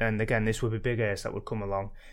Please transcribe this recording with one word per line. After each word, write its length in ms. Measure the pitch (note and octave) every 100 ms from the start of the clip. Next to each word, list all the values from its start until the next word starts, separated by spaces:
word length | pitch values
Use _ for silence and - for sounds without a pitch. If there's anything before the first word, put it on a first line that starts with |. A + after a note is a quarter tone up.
And 200 | A2+ G#2+
again, 240 | A2+ A2+
this 180 | A2 A2
would 100 | A#2
be 60 | A2
Big 220 | B2 A#2+
Ace 220 | G#2+ G2
that 100 | G#2+
would 100 | G#2
come 180 | - A2
along, 280 | G2 G2 G2 - -